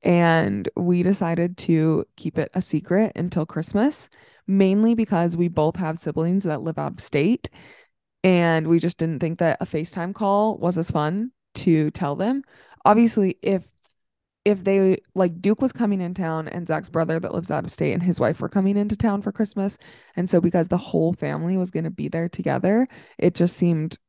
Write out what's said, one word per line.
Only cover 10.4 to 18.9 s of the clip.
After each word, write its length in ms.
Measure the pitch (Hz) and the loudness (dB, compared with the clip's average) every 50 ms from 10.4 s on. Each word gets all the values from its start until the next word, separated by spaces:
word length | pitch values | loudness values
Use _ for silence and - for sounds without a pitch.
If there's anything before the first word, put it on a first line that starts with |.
| 214 220 214 - | 2 0 -2 -2
was 200 | - 175 180 175 | -2 -2 0 0
as 120 | 165 - - | -2 -2 -2
fun 400 | 156 151 151 175 202 226 254 _ _ _ _ _ | -2 -2 -2 -2 -2 -4 -6 _ _ _ _ _
to 360 | - - 185 165 156 151 151 - | -2 2 2 4 4 2 0 -2
tell 220 | - 180 143 143 | -4 -4 -4 -2
them. 280 | - 185 220 262 277 269 _ _ _ - _ - _ _ | -2 -2 -2 -2 -4 -6 _ _ _ -20 _ -20 _ _
Obviously, 520 | - 208 220 233 226 - 220 202 185 - _ - | 4 6 6 6 4 4 2 2 2 0 _ -2
if, 260 | - 196 185 - _ _ _ _ _ _ _ _ _ _ _ _ _ _ _ _ | 0 0 0 -2 _ _ _ _ _ _ _ _ _ _ _ _ _ _ _ _
if 180 | 202 208 190 175 | 0 0 2 2
they, 380 | 196 196 196 190 190 190 - _ _ _ | 2 2 4 4 4 4 2 _ _ _
like, 240 | 185 185 175 165 170 | 0 0 0 0 -2
Duke 200 | 185 196 220 - 269 | 0 0 2 2 2
was 100 | 262 - | -2 0
coming 280 | - 240 208 202 190 | 0 0 0 0 -2
in 140 | 180 175 180 | -2 -6 -4
town 320 | 190 185 165 160 160 160 | -4 -4 -4 -4 -4 -6
and 200 | - - 175 170 - | -6 -8 -10 -4 -4
Zach's 200 | 160 156 - - | -4 -4 -4 -4
brother 280 | - 160 165 160 160 165 | -2 -2 0 0 -2 -2
that 160 | 175 - - | -2 -4 -6
lives 160 | - 170 - | -6 -4 -4
out 140 | 156 147 - | -4 -4 -4
of 60 | - - | -6 -4
state 200 | - - 147 - | -2 -2 0 0
and 100 | - 175 | 0 0
his 180 | 185 170 - | 0 0 2
wife 200 | - 113 - - | 0 0 0 -2
were 80 | - - | -8 -4
coming 280 | - 202 190 196 202 | -2 0 0 2 0
into 200 | 202 208 208 | 0 0 -2